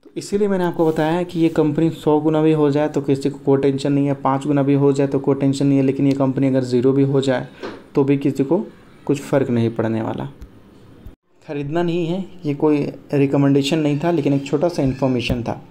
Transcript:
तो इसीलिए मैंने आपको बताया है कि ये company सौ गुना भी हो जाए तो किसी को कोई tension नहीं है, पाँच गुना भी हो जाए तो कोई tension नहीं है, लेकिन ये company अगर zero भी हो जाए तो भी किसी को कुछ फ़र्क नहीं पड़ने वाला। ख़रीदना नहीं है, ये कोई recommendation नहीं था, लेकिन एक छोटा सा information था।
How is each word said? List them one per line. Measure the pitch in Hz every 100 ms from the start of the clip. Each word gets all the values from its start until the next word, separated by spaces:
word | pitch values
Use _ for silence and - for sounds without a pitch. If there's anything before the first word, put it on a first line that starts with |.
तो | - 170
इसीलिए | 170 202 202
मैंने | 190
आपको | 175 170 160
बताया | 160 156
है | 175
कि | 175 170
ये | 160
company | 160 151 151 165
सौ | 160 156 151
गुना | 156 156
भी | 160
हो | 156 147
जाए | 143 151
तो | 147
किसी | 139 135 139
को | 139
कोई | - 135
tension | 139 135 147
नहीं | 139 143
है, |
पाँच | 139 139 135 147
गुना | 143
भी | 135
हो | 139 143
जाए | 139 139
तो | 139
कोई | 143
tension | 139 139 135 139
नहीं | 139
है, |
लेकिन | 135 139 139
ये |
company | 135 135 131 135
अगर | 131
zero | 123 123 131
भी | 135
हो | 135 139
जाए | 135 127 139 - - - -
तो | 147
भी | 139 139
किसी | 143 -
को | 135 180 214 - - - -
कुछ | 143
फ़र्क | - 143 123
नहीं | 120 113
पड़ने | 113 110 110
वाला। | 113 110 139 - - - - - - - - - _ _
ख़रीदना | - 143 143 165
नहीं | 175 175 165
है, | 185 180 -
ये | 147
कोई | 147 156 147 - - -
recommendation | 143 139 143 139 139 139 165
नहीं | 147 143
था, | 170
लेकिन | 170 139
एक | 139 -
छोटा | 151 175
सा | 170
information | 135 127 131 123 117 123
था। | 113 - -